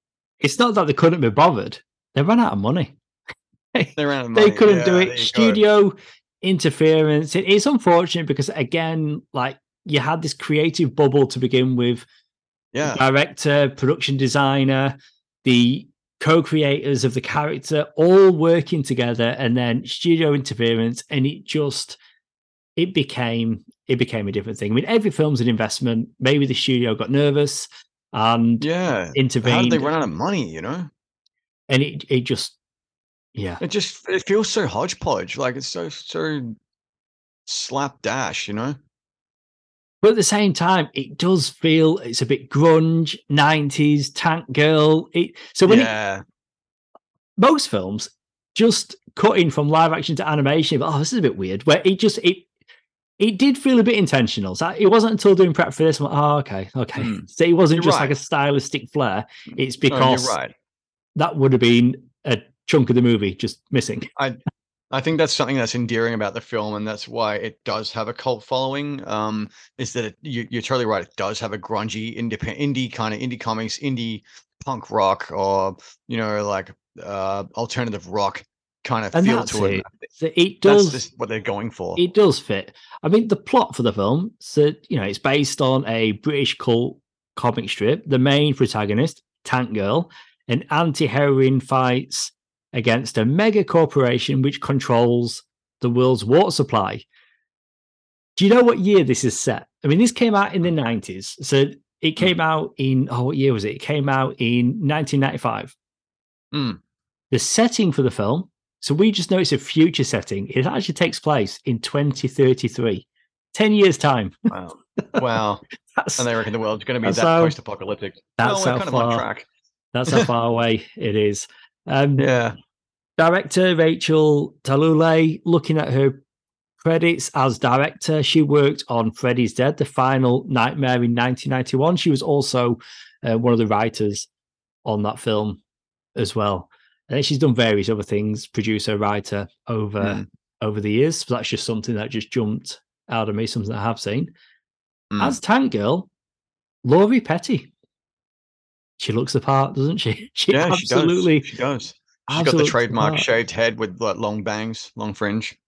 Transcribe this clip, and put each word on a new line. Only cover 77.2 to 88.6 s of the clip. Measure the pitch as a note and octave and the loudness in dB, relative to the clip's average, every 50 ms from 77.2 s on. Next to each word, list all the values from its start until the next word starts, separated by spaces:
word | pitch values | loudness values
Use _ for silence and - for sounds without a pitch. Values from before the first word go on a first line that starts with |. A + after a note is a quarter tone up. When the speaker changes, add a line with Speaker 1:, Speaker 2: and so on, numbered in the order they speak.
| F#2+ F#2+ G2 G2+ G2 - - | -6 -6 -6 -6 -8 -10 -8
Speaker 2:
alternative | - A#2 - - C3 A#2+ A#2 G#2 F#2+ E2+ F2 | -8 -8 -6 -6 -6 -6 -6 -6 -10 -10 -8
rock | F#2 G#2 G2 G2 - - - _ _ _ _ _ _ _ - | -4 -2 -2 -2 -4 -6 -16 _ _ _ _ _ _ _ -8
kind | - B2+ A2+ G#2+ | -6 -4 -4 -4
of | F#2+ - | -2 0
Speaker 1:
And | E3 F#3 G3+ | 0 2 2
Speaker 2:
feel | A#3 A3 | 2 2
Speaker 1:
that's | - - | 0 -4
Speaker 2:
to | A#2 G#2+ G2+ | -4 -2 0
it. | G2 G2 F#2+ | 0 0 -2
Speaker 1:
it. | - - _ _ - - | -6 -8 _ _ -20 -20
So | _ - D#3+ D#3+ - F3 | _ -6 -6 -4 2 2
it | E3+ G3 - - | 2 2 2 2
Speaker 2:
That's | - G3 G3+ G#3 G3 | 4 6 6 6 6
Speaker 1:
does, | E3 C3+ | 4 0
Speaker 2:
just | B2+ - - _ - | -6 -8 -10 _ -10
what | A2+ G#2 | -8 -6
they're | A2 A2 | -6 -6
going | G2 A2+ G2+ G2+ A2 A2+ | -6 -6 -6 -6 -6 -10
for. | - - F#2 E2+ E2+ - | -10 -10 -10 -6 -2 -2
Speaker 1:
it | F3+ F3 - | -2 0 2
does | G#3 G#3 F3 - - | 4 4 4 4 2
fit. | - - G#2 G2 - - - _ _ - - - - | -2 -6 -6 -6 -6 -10 -16 _ _ -20 -14 -6 -2
I | D#3 | 2
mean, | F#3 A3 A#3 A3+ | 2 2 2 2
the | G3 | -2
plot | - - - - B3 - - - | -4 -2 0 2 2 2 2 -2
for | - A#2+ | -2 -2
the | A2+ G2 | -2 0
film, | G#2 G2 G#2 B2+ D#3+ F#3 A3+ - _ | 0 0 0 2 0 -2 -4 -8 _
so, | - - - D3+ D3 D3+ - - _ - | -16 -6 0 2 2 2 2 -4 _ -6
you | G3 B2 | -4 -4
know, | G2 | -2
it's | G2+ G2+ - | -4 -4 -4
based | - C#3 C3+ D3+ C#3+ B2+ - - | -2 0 0 0 0 -2 -2 -2
on | C#3+ C3 C3 C3 C#3+ | 0 0 2 0 0
a | G#2+ A2+ A2+ A2+ A2 G#2 | -2 -2 0 0 0 -2
British | G#2 - D#3 D3 C#3 C3 - - - | -2 -4 -4 -2 -2 -2 -2 -4 -4
cult | - B2+ A#2 A#2 B2 C#3 - _ _ _ _ _ _ _ - | -2 0 0 0 0 -2 -6 _ _ _ _ _ _ _ -10
comic | - - A#2+ A2+ A#2 F#2+ G2 | -4 -2 -2 -2 -2 -6 -8
strip. | - - G2 A2 C#3 - - D3+ | -6 -2 0 0 0 -2 -2 -2
The | C3+ B2+ | 0 2
main | B2+ C#3+ C#3 C#3+ D3 D3+ C3 | 2 4 2 2 2 2 0
protagonist, | - | 0